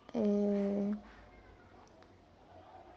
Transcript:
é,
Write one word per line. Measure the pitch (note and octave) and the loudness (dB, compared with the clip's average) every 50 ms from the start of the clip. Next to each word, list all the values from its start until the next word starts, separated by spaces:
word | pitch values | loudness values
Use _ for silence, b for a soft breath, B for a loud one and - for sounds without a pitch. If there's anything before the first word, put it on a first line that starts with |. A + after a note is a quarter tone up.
| - - - | -14 -8 -2
é, | A#3+ A3 G#3 G3+ G3+ G3+ G3+ G3+ G3+ G3+ G3+ G3+ G3+ G3+ G3+ G#3+ G#3+ G#3 B B B B B B B B B B B - - - - - - - - - - - - - - - - - - - - - - - - - - - | 0 2 4 4 4 4 2 2 2 2 0 0 0 0 -2 -2 -4 -6 B B B B B B B B B B B -20 -20 -20 -20 -20 -20 -20 -20 -20 -20 -20 -20 -20 -20 -20 -20 -20 -20 -20 -20 -20 -20 -20 -20 -20 -20 -12